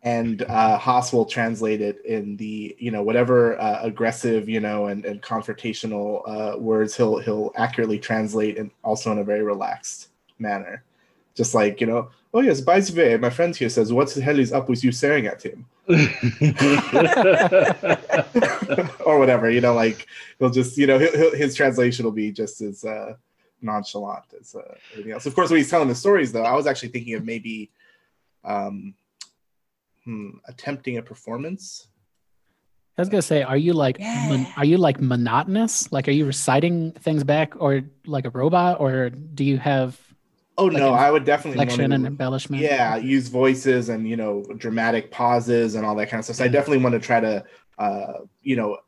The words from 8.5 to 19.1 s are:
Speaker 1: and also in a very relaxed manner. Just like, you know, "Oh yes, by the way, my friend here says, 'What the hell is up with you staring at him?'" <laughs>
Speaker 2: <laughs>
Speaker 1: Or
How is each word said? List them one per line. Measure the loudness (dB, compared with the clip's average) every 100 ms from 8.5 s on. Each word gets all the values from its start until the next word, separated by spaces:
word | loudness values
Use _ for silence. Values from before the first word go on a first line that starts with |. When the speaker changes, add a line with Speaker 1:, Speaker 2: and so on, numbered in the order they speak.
| -2
Speaker 1:
and | -10 _
also | -4 -2 -2
in | -2
a | -2
very | -2
relaxed | 0 -2 -4 -8 -12 -16 -20 _ _ _
manner. | -6 -6 -8 -16 _ _ _ _ _ -4
Just | 0
like, | 2 2 0
you | -2
know, | -2 -4 _ _
"Oh | 2
yes, | 2 2
by | 4 2
the | 2 2
way, | 4 4
my | 0
friend | 0 -2
here | 0 -2
says, | 0 2
'What | 2 0
the | 0
hell | 0 2
is | 2
up | 0 0
with | 0 2
you |
staring | 2 0 2 0
at | -6
him?'" | -10 -14 -20 _ 2
<laughs> |
Speaker 2:
<laughs> | 4 4 2 -4 2 2 4 4 4 2 4 4 6 6 6 6 4 4 0 0 -2 0 -2 0 0 0 -2 -4 -2 -2 -4
Speaker 1:
Or | 2